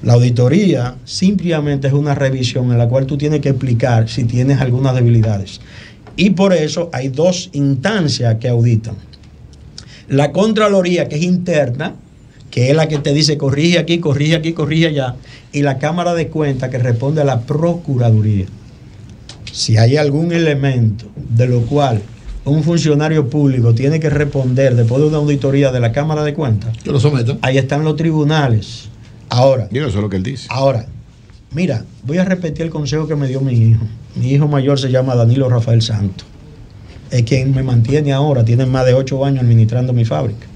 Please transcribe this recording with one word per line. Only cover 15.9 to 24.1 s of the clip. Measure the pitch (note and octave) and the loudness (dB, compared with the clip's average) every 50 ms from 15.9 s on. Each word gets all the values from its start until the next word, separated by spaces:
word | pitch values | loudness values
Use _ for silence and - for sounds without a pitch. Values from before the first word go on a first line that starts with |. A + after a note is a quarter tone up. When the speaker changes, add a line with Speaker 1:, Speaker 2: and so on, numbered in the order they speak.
| E3 F3+ F3 F3 F3 | -2 -2 -2 0 0
Speaker 1:
de | E3+ D#3+ D#3+ | -2 -2 -4
Cuentas, | D#3+ D#3 D3+ C#3+ C3+ B2+ C3+ B2 | -2 -2 -2 -2 -2 -2 -4 -4
que | B2 B2+ | -2 -2
responde | A#2+ B2+ A#2 A2+ C3+ C#3 D#3 D#3 C#3+ | 0 0 0 0 0 -2 0 0 0
a | |
la | C#3 C3 A#2 | 0 0 -2
Procuraduría. | A2+ - D3 D3 D#3+ F3 E3+ E3+ - - C#3 A#2+ A#2+ A#2 A2 G#2+ G#2 G#2+ G#2 G2+ F#2 F2+ - - - - - - - - - - - - - - - - - - - - | -2 -2 -2 0 0 0 -2 -2 -4 -4 -2 0 2 2 4 4 2 2 0 0 -2 -4 -8 -18 -20 -20 -20 -20 -20 -20 -20 -20 -20 -20 -20 -20 -20 -20 -20 -18 -18 -16
Si | - - - - A2 | -10 -8 -2 0 2
hay | A2 A#2 A#2+ C3+ | 4 4 4 4
algún | D#3 D3+ C#3+ C#3 D3 E3 E3+ E3+ | 2 2 0 0 0 -2 -2 0
elemento | E3+ E3 D#3+ D3 C3+ C3+ C#3 C3 B2 A#2 A2 G2+ - - - - - - - | 0 0 0 0 0 0 0 0 2 0 0 0 -4 -10 -16 -16 -14 -10 -4
de | A#2 A2+ A#2+ | 0 0 2
lo | B2 B2 A#2+ A2+ | 2 2 0 0
cual | A2+ C#3+ D3 C#3+ C3 A#2+ G2+ - - - - - - - - - | 0 0 0 0 0 0 -2 -6 -8 -18 -18 -16 -14 -14 -10 -4
un | C3+ C#3+ D#3 D3 | -2 -2 0 0
funcionario | D#3 E3+ E3+ C#3 D3+ D3 C#3+ D3+ D#3 D#3+ D#3 C#3+ A#2 | 0 0 0 2 2 2 2 2 0 0 0 0 0
público | C#3+ D3+ D3 C#3 C3 B2+ A#2+ A#2 A#2 | 0 0 0 2 2 2 2 2 2
tiene | A2+ C3 C#3 D#3 D#3+ | 2 2 0 0 0
que | D#3 D3+ | 0 0